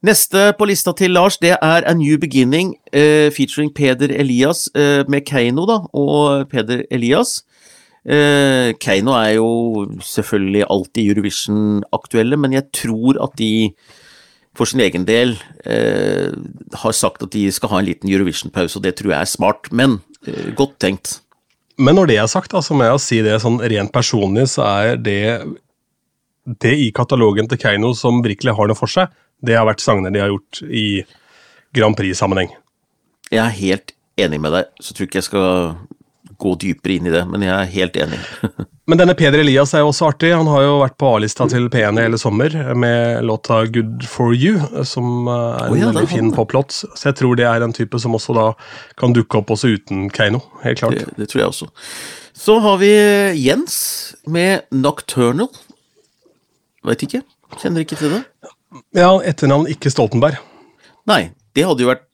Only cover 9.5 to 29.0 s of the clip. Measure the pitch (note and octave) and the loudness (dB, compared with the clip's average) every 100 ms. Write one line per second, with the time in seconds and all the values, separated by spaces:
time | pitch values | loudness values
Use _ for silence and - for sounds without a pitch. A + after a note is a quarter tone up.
9.5 | A#2 A#2 A2 G2+ G#2 - - G#2 G#2+ F#2+ | 0 -2 -4 -6 -10 -8 -6 -2 -2 0
10.5 | G2+ G2+ G2 F#2 - G#2 G#2 G2+ - - | 0 0 -2 -2 -2 0 0 -2 -4 -4
11.5 | G#2+ G#2+ G#2 G2+ - - A#2 A2+ D3 C#3 | -2 0 -2 -4 -10 -4 0 0 0 0
12.5 | C3 C#3 - A#2 A2 A#2+ C#3 A#2+ - A2 | -2 -4 -8 -6 -2 0 0 -2 -4 -2
13.5 | G#2+ G#2+ - _ - - - _ _ _ | 0 0 -4 _ -20 -20 -20 _ _ _
14.5 | - A#2+ C3 G2+ F2 F#2 A2+ B2+ G#2+ - | -4 -2 2 0 0 0 2 2 -2 -12
15.5 | - - A1+ A1+ G1+ G1+ G1+ G1+ - - | -16 -4 0 0 0 -2 -2 -4 -8 -14
16.5 | - - - A2 A2 A2+ - - G#2+ G2 | -18 -18 -6 -4 -2 -2 -4 -8 -2 -2
17.5 | F#2 A2+ G2 G2 E2+ G2 F#2+ F#2+ E2 - | -2 -4 -2 -2 -4 0 0 0 -2 -8
18.5 | - F2+ G2 F#2+ - G#2 D2+ F#2+ - F#2+ | -4 -4 -2 -6 -4 -2 -2 -2 0 -2
19.5 | - - A#2 C3+ G#2+ _ - - - E2+ | -2 -4 0 0 0 _ -18 -14 -10 -10
20.5 | A2 C#3 _ G2 G2 - - _ _ _ | -2 -4 _ -4 -2 -10 -14 _ _ _
21.5 | _ _ - C3 F#3 F3 G#2+ A2+ F#3+ - | _ _ 0 4 6 4 2 2 -2 -4
22.5 | G3 D3 D3 A#2 C3+ - A2+ G#2+ G#2+ A2+ | -6 -2 2 2 2 0 0 2 0 0
23.5 | A#2+ A#2 G#2+ G2+ B2 A#2 A2+ G2 G#2 C3 | 0 0 -2 -2 -2 0 0 0 2 0
24.5 | - A#2 G2+ A2 A#2+ A2+ G2+ G#2+ A2+ F2 | 0 0 0 0 -2 -2 -2 -2 -4 -8
25.5 | - _ _ _ _ _ _ _ _ - | -14 _ _ _ _ _ _ _ _ -14
26.5 | A#2 A#2+ D3 B2 G#2 A#2+ C3 A2 G2+ A2 | -4 0 0 0 -2 -2 2 2 2 -2
27.5 | C3 A#2 G2+ A2+ A#2 B2 A#2+ A#2 G2+ B2+ | -2 -2 0 0 0 0 0 0 -2 -2
28.5 | G#2+ G#2 A2 A#2+ - | 0 0 0 -2 0